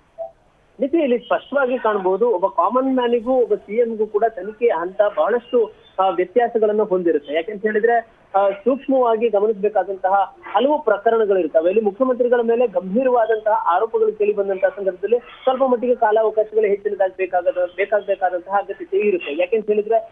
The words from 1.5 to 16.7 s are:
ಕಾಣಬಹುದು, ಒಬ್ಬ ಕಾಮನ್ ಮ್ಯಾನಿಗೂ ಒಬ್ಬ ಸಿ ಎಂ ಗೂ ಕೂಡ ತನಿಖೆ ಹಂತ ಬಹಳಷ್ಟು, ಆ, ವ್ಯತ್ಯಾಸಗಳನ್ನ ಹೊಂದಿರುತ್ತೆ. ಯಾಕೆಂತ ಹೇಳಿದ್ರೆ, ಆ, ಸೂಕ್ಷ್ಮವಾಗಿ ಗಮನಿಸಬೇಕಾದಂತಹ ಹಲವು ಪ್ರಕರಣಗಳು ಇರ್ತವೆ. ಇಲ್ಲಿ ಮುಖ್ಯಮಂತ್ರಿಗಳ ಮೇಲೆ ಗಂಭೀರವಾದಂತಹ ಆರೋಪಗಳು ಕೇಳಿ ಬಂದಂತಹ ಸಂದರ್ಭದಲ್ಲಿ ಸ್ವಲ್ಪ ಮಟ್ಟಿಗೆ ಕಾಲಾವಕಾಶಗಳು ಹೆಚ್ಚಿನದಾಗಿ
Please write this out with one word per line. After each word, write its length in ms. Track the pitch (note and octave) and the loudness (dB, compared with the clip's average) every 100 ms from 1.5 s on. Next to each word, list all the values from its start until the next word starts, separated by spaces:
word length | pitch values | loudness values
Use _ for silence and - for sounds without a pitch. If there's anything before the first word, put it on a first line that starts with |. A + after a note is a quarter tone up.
| C#4 B3+ B3+ | -2 -2 -2
ಕಾಣಬಹುದು, 500 | A3 G#3 F#3 F#3+ A#3+ | -2 0 0 0 0
ಒಬ್ಬ 160 | F3+ F#3+ | 0 0
ಕಾಮನ್ 500 | - F3+ B3 C4 C4 | 0 0 0 0 0
ಮ್ಯಾನಿಗೂ 380 | A#3+ A#3+ A3+ | 0 0 0
ಒಬ್ಬ 220 | C4 G#3+ G3+ | 0 2 -2
ಸಿ 220 | - G#3+ | -2 -2
ಎಂ 180 | A#3 A3 | -2 -2
ಗೂ 120 | G#3+ | -2
ಕೂಡ 160 | G#3 A3+ | 0 0
ತನಿಖೆ 380 | A3 F#3+ G#3+ A#3 | -2 -12 -2 0
ಹಂತ 340 | E3 F3 F#3+ G#3 F3 | 0 -4 0 0 2
ಬಹಳಷ್ಟು, 560 | E3 A#3+ - B3 G#3+ - - - | 0 -2 0 0 0 -6 -16 -2
ಆ, 100 | F#3+ | 0
ವ್ಯತ್ಯಾಸಗಳನ್ನ 720 | E3+ F3+ A#3+ A#3 A#3 G#3+ G#3+ | 0 0 0 0 2 2 2
ಹೊಂದಿರುತ್ತೆ. 520 | G#3 F#3 E3+ D3+ - | 0 0 2 0 -2
ಯಾಕೆಂತ 280 | D#3 E3+ G#3+ | -6 -4 -6
ಹೇಳಿದ್ರೆ, 560 | G#3+ G#3+ A#3 A#3 A3+ _ _ G3 | -2 0 2 2 -2 _ _ 0
ಆ, 140 | G3+ | 0
ಸೂಕ್ಷ್ಮವಾಗಿ 800 | G3 A#3 C4+ - C4 B3 A3 A#3 | 0 -2 -2 0 0 2 2 2
ಗಮನಿಸಬೇಕಾದಂತಹ 1040 | G3+ G#3+ G#3 G#3 G#3 G3+ F#3+ F#3 G3 F#3+ - - | 2 0 0 0 -2 -2 -4 0 0 0 -6 -4
ಹಲವು 280 | G3+ C4 D4+ | 0 0 0
ಪ್ರಕರಣಗಳು 600 | A3+ G3 A#3 A3+ G#3 F#3+ | 0 0 2 2 2 2
ಇರ್ತವೆ. 300 | D#3+ D#3+ E3 | 2 2 2
ಇಲ್ಲಿ 120 | G#3 | 2
ಮುಖ್ಯಮಂತ್ರಿಗಳ 580 | G#3 F#3+ C4 B3 B3 A#3+ | 0 0 -2 2 2 2
ಮೇಲೆ 240 | A#3 A#3 B3 | 2 0 0
ಗಂಭೀರವಾದಂತಹ 840 | F3+ F#3 G#3 C4 B3 A3 A3 G#3+ | -2 -2 0 2 2 2 0 0
ಆರೋಪಗಳು 640 | G#3+ E3 F3 A3+ A3+ G#3+ | 0 2 0 0 0 0
ಕೇಳಿ 200 | G#3 G#3 | 0 -2
ಬಂದಂತಹ 340 | G3+ G3 F#3+ F#3+ | 0 -2 0 -2
ಸಂದರ್ಭದಲ್ಲಿ 500 | F#3 G3 F#3 G3+ A#3+ | -2 -6 -4 -2 -2
ಸ್ವಲ್ಪ 460 | - - - B3+ | -2 -4 -2 0
ಮಟ್ಟಿಗೆ 320 | C4+ A#3+ B3 A#3+ | 0 0 0 2
ಕಾಲಾವಕಾಶಗಳು 720 | A3 A3 A3 A3 G#3+ G#3+ | 2 2 2 0 0 0
ಹೆಚ್ಚಿನದಾಗಿ 460 | G#3 | 0